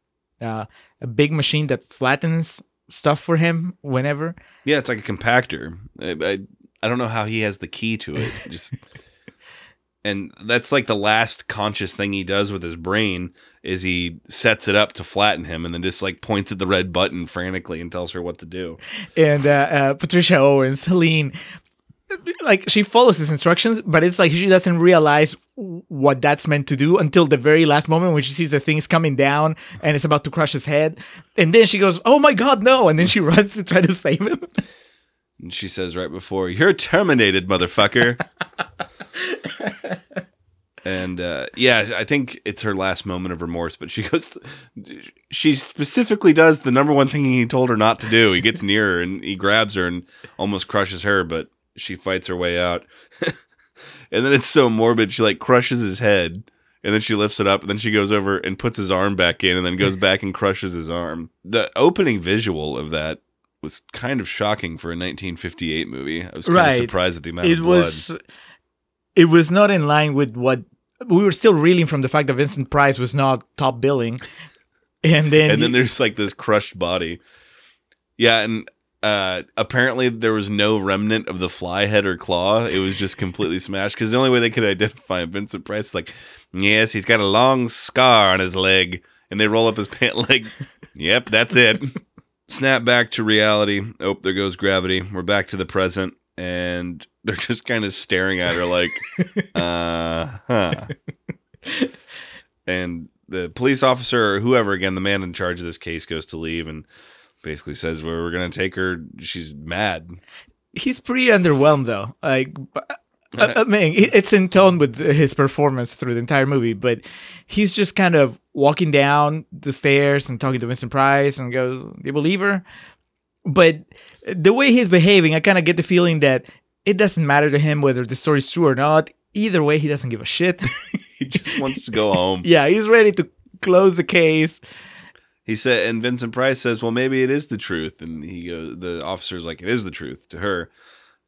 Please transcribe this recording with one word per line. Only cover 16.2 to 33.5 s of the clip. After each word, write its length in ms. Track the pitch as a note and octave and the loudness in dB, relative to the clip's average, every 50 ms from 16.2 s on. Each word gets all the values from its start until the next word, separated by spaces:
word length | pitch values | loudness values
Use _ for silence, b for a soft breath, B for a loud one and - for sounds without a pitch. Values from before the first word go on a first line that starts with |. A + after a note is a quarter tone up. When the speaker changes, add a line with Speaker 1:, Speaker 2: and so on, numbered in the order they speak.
Speaker 2:
points 300 | - - A2 G2+ G2 - | -6 -4 -4 -4 -4 -6
at 60 | G#2+ F#2 | -6 -6
the 80 | F#2+ | -2
red 260 | F#2 G2 F#2 F#2 F#2 | 0 0 0 0 0
button 360 | E2 F2+ F#2+ - - F2+ F2 D#2+ | 0 0 0 0 -2 -6 -10 -8
frantically 520 | - F2+ F2+ F#2 F#2 F#2 E2+ - F2 D#2+ | -8 -8 -6 -6 -6 -8 -8 -8 -10 -10
and 100 | E2+ F2 | -10 -10
tells 220 | E2 F2+ F2+ E2+ - | -8 -8 -8 -8 -8
her 80 | F#2 F2 | -8 -8
what 160 | F2 E2+ - | -10 -10 -12
to 80 | - E2 | -16 -14
do. 320 | F2 F2+ F#2 E2+ E2 - B B B B G3+ B B | -12 -10 -10 -10 -12 -16 B B B B -14 B B
Speaker 1:
And, 300 | - D#3+ D3+ D3 C#3+ C3+ | 2 2 4 4 2 2
uh, 220 | D3 C#3+ C#3+ C#3 - | 2 4 4 2 2
uh, 240 | - C#3+ C#3 C3+ C#3+ | 0 0 2 0 0
Patricia 440 | C#3+ - D3+ - F3 F3 - F3+ C#3+ | -2 -4 0 2 2 4 4 4 6
Owens, 460 | C3+ C#3+ C#3 C#3 C3 C3 C3+ - - | 6 6 6 6 4 2 0 -2 -2
Helene, 480 | - F3+ F3+ E3 E3 D#3+ D#3 D3 C3+ B B B B B B B _ _ _ _ _ _ _ _ _ G4 F4 - E4+ E4+ - - | 0 2 2 4 4 2 2 0 -2 B B B B B B B _ _ _ _ _ _ _ _ _ -12 -10 -10 -10 -10 -6 0
like, 240 | C#4+ G3+ F#3+ - G3 | 2 2 2 2 0
she 140 | - G#3+ | 0 2
follows 360 | G#3 - - A3+ B3 B3 F#3 D#3 | 0 2 4 6 6 6 6 4
his 120 | D#3 D3+ | 0 -2
instructions, 500 | D#3 C#3 - E3+ F3 - - A3+ A#3 A3 | -2 0 2 2 2 2 2 0 0 -2
but 220 | - - D#3 D#3+ D#3 | -2 0 2 2 2
it's 140 | F3+ F3+ - | 2 2 2
like 140 | F#3+ E3 | 2 2
she 160 | D3 E3+ F#3+ G3 | 2 2 4 4
doesn't 300 | F#3 F#3 F3+ F#3 F3 E3 | 4 4 4 2 2 4
realize 560 | E3 F3 F3+ E3 D#3 D3+ D3 D3 D3 A#2+ - - _ _ _ | 6 6 6 6 6 6 6 4 4 2 0 -10 _ _ _
w-, 280 | - G#3 F#3+ E3+ E3+ - _ | -14 -12 -12 -12 -14 -14 _
what 320 | F3 C#3 C3+ C#3 C3+ B2+ | -6 0 2 2 2 2
that's 280 | A#2+ D3 D3 C#3+ - D#3+ | 2 0 0 0 0 -2
meant 180 | D3 C#3+ C3+ - | 0 0 0 -2
to 60 | D3 | -2
do 220 | B2+ C#3 D#3 F3 F3+ | 0 2 4 4 4
until 300 | D#3+ D3 - F#3 E3+ C#3+ | 2 4 4 4 4 6
the 100 | D3+ C3+ | 4 2
very 300 | A#2 D3+ D3+ D#3+ E3 D3+ | 4 4 6 6 6 6
last 200 | C#3+ D3 D#3 - | 4 2 2 2
moment 240 | D#3+ E3 F3+ F3+ D#3+ | 0 2 2 2 0
when 80 | D3 C3+ | 0 0
she 80 | B2+ C#3 | -2 -4
sees 160 | D3+ E3+ D3+ | -4 -2 0
the 100 | C#3+ C#3+ | -2 -2
things 280 | - - D3+ D3+ D3+ - | 0 0 -2 -2 0 0
coming 280 | - E3 E3 D#3 C#3 | 0 0 2 0 0
down 400 | B2 C#3 C#3 C#3+ D3+ D#3 D#3+ D#3+ B B B B B - | 2 2 2 2 2 0 0 -2 B B B B B -2
and 120 | D#3 D3+ | 0 0
it's 80 | C#3+ C#3 | 0 2
about 200 | D#3+ D3+ C#3+ - | 2 2 2 0
to 80 | D3 | -2
crush 220 | - E3+ D#3 C#3+ - | -2 -2 -2 -2 -2
his 120 | C3+ - | -4 -4
head. 320 | D3 D3 D3 D#3 D#3+ D#3+ B B B B B B B _ - | -2 0 2 0 0 -2 B B B B B B B _ 0
And 160 | F3+ D#3+ E3+ | 2 6 6
then 140 | A3+ A3+ G3+ | 6 6 6
she 100 | - G3+ | 4 2
goes, 240 | G3 G3 F3 F3+ - | 2 2 2 2 4
"Oh 120 | A#3 C4+ D4 | 4 6 6
my 160 | C#4+ D4 C#4 | 6 4 4
God, 300 | F#3+ A#3+ C#4 C4+ G#3+ G3 | 4 2 2 2 4 4
no." 260 | B3 C4 C4 A3+ E3+ | 4 4 6 4 4
And 80 | D#3 D#3 | 4 4
then 80 | F3 F#3 | 2 2
she 120 | - G#3+ | 2 2
<laughs> 120 | E3+ D3 E3+ | 2 4 4
runs 200 | - G#3 G3+ | 4 4 2